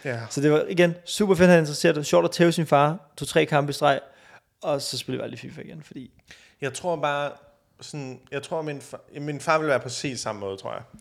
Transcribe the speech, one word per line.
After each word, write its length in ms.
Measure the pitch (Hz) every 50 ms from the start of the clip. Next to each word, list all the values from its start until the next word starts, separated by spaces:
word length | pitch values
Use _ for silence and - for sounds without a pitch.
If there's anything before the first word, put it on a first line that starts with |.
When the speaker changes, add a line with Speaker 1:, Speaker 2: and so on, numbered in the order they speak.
| -
Speaker 1:
Ja. 140 | 143 120 113 113 113
Speaker 2:
Så 120 | - 139
det 100 | 139 151
var, 140 | 147 156 147 -
igen, 260 | 190 165 175 170 170 - -
super 300 | - - - 208 196 190
fedt, 140 | 165 185 180
han 100 | 180 165
interesserede 360 | 156 147 147 - - 170 156
sig. 100 | 151 147
Sjovt 200 | - - 175 170
at 60 | 165
tæve 200 | - - 170 170
sin 140 | 160 180 160
far, 460 | - 151 139 143 147 160 202 - _ -
to-tre 280 | - 143 - - 165 156
kampe 240 | - 160 143 143 143
i 40 | 139
streg, 260 | - 156 143 139 135 - - _ _ _ _ - - _ _ _ _
og 200 | - 175 147 139
så 160 | 131 - -
spillede 240 | 123 - - 127 123
vi 20 | 113
aldrig 160 | 113 120 117
fifa 220 | 127 131 139 151
igen, 220 | - 131 - 160 151
fordi 280 | - - 139 127 - _ _ _ - - - _ _ _ -
Speaker 1:
Jeg 120 | 143 135 127
tror 220 | - - 180 170
bare, 360 | 151 143 147 143 143 143 139 - - _ _ _ _ _ _ _ -
sådan, 380 | 135 - - 151 135 131 127 123 _ -
jeg 120 | 143 139 139
tror, 180 | - 175 160
min 160 | 156 151 143
fa-, 420 | 135 123 - - - _ _ - 147
min 200 | 147 151 147 139
far 180 | - 170 160
ville 120 | 160 156 151
være 100 | 135 120
på 40 | 120
præcis 360 | 127 120 - - 147 127 117
samme 200 | - 117 107 101
måde, 160 | 101 98 98
tror 160 | 98 - 117 -
jeg. 80 | 50 - _ - -